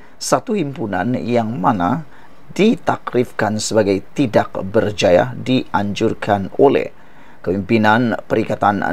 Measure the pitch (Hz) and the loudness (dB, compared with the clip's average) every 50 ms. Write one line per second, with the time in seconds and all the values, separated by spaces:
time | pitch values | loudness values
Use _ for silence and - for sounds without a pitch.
0 | - - - - - - - 262 - - 220 202 151 139 131 - 113 104 92 90 | -20 -20 -14 -12 -2 0 0 0 0 -2 -2 -2 -2 -4 -4 -6 -6 -4 -2 0
1 | - 120 127 98 76 110 120 117 110 107 117 160 185 143 113 - 85 92 131 165 | 0 0 -2 -2 -2 0 0 0 0 0 -4 0 0 0 2 2 0 0 0 -2
2 | 156 - - - - - - - - - - - 190 226 254 - - - 127 - | -4 -8 -14 -16 -18 -18 -16 -16 -16 -8 0 2 4 4 2 2 0 -2 -2 -2
3 | - - - 123 123 - - - 110 104 107 107 - - 104 110 104 98 95 98 | -6 -2 0 0 0 0 -2 -2 0 0 0 -2 -4 2 2 4 4 4 2 0
4 | - - - - 139 113 110 113 107 - - - 92 95 98 113 95 107 101 - | -2 -4 -2 -2 -2 0 0 -2 -4 -4 -6 -8 -8 0 0 0 0 0 -2 0
5 | - 95 87 - 120 127 - - 110 127 131 - - - - 101 104 101 95 - | 4 4 4 4 4 2 -4 -8 -2 0 0 0 0 -2 -4 -2 -2 -2 -2 -2
6 | 113 107 107 - - 113 101 101 95 - - - 135 139 123 76 - - - - | -2 -2 -2 -2 0 0 0 0 0 -4 2 4 4 6 6 2 0 -2 -8 -14
7 | - - - - - - - - - - 92 101 92 92 117 110 107 107 107 120 | -20 -20 -20 -20 -18 -18 -18 -8 -4 -2 -2 -2 0 2 2 4 6 4 4 4
8 | 127 113 98 - - - - 113 107 - 107 - - 101 104 98 - - | 2 0 -2 -4 -4 -2 -2 -2 0 -2 -2 2 2 2 2 2 -2 -2